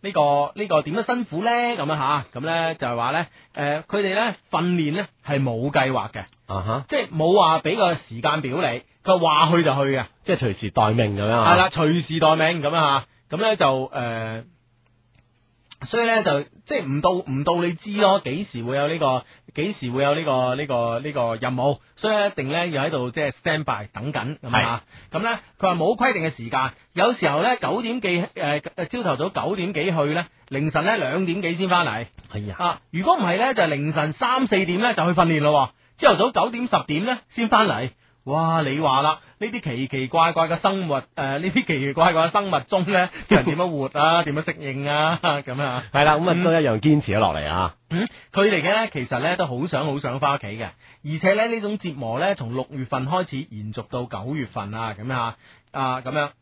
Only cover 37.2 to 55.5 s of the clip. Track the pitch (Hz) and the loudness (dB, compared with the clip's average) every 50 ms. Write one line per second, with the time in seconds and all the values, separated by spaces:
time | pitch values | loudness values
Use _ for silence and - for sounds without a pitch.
37.2 | _ _ - - 233 220 247 214 220 185 127 107 127 127 - _ _ _ _ _ | _ _ -4 -4 0 2 4 4 4 4 0 -2 -4 -6 -8 _ _ _ _ _
38.2 | _ 131 135 156 165 165 165 165 156 139 135 147 160 143 131 131 139 151 156 - | _ -4 -2 0 2 2 2 2 0 0 0 0 2 4 4 4 4 2 0 0
39.2 | - - - _ - 226 214 240 - 156 123 120 135 127 - 135 131 131 - 170 | -6 -20 -12 _ -8 -6 -6 -6 -6 -4 -4 -4 -4 -4 -4 -4 -4 0 4 4
40.2 | 165 170 165 165 165 160 170 165 - 202 196 196 185 160 143 135 - _ _ - | 4 4 4 2 0 0 0 0 0 0 0 0 -2 -2 -4 -4 -4 _ _ -6
41.2 | 147 135 139 143 170 185 156 262 247 - 170 139 135 139 139 165 165 180 170 160 | -4 -4 -2 -2 -4 0 0 0 0 0 -2 -2 -2 -2 2 4 4 4 4 4
42.2 | 160 170 - 208 202 196 175 143 127 - - 190 185 156 208 185 180 185 - - | 2 2 2 0 0 2 -2 -2 -2 0 0 0 0 2 2 2 2 2 -2 -12
43.2 | - - 214 165 127 170 143 156 180 180 165 143 135 131 - 147 147 160 165 170 | 0 4 4 4 4 2 0 0 -2 -2 -2 -2 -4 -4 0 2 4 4 4 4
44.2 | 170 160 143 151 156 - 156 160 151 139 131 135 139 143 147 151 151 156 170 160 | 2 0 -2 -4 -4 -4 -6 -8 -8 -8 -8 -6 -4 -2 0 2 2 2 0 0
45.2 | - 175 147 143 139 - 127 135 147 135 123 127 123 107 - 139 147 151 151 151 | 0 -2 -2 -2 -4 -8 -6 -4 -4 -4 -4 -6 -8 -2 2 4 6 6 6 4
46.2 | 170 180 165 175 180 170 165 165 151 135 113 107 98 151 151 151 139 - 95 107 | 4 2 2 2 4 4 4 4 4 2 2 2 4 6 4 4 4 2 2 2
47.2 | 110 95 78 76 73 73 80 90 92 85 - _ _ _ 156 170 214 240 - - | 2 2 2 0 -2 -2 0 0 0 -2 -2 _ _ _ -4 -2 -2 -4 -6 -12
48.2 | - _ - 196 196 214 202 170 143 175 202 220 226 214 - 147 127 120 - 123 | -20 _ 0 2 2 4 4 2 2 2 0 0 0 -2 -4 -6 -6 -4 -4 -2
49.2 | 131 160 180 180 185 143 127 120 147 - - 131 143 156 135 143 147 139 120 135 | 0 -2 0 0 -2 -4 -2 -6 -6 -2 -2 -2 -2 -2 -4 -4 -4 -6 -4 -2
50.2 | 143 143 143 139 - 101 104 110 113 92 - _ _ - - _ _ 147 156 156 | 0 0 0 0 -4 -8 -10 -8 -10 -10 -12 _ _ -20 -20 _ _ -8 -6 0
51.2 | 170 185 196 208 220 233 233 226 208 208 214 208 - 180 151 135 131 113 113 127 | 2 2 4 4 2 0 0 -4 -4 -4 -6 -4 -6 -8 -8 -8 -6 -6 -4 -2
52.2 | 165 190 202 - 139 113 120 131 131 - - 139 131 120 - 131 131 135 165 185 | 0 -2 -2 -2 -6 -6 -6 -6 -8 -8 -8 -10 -8 -4 -4 -4 -4 -2 -2 -2
53.2 | 185 - - 131 - - - 107 104 107 107 - 110 - - 127 123 120 - 101 | -2 -2 -6 -8 -10 -10 -12 -12 -12 -10 -10 -10 -10 -8 -8 -8 -8 -6 -8 -10
54.2 | 95 123 147 156 127 110 - 117 101 98 107 113 113 113 107 98 107 123 131 127 | -8 -6 -6 -6 -6 -6 -8 -8 -8 -8 -8 -8 -8 -8 -8 -8 -8 -6 -4 -4
55.2 | 117 113 110 _ _ - | -4 -4 -6 _ _ -20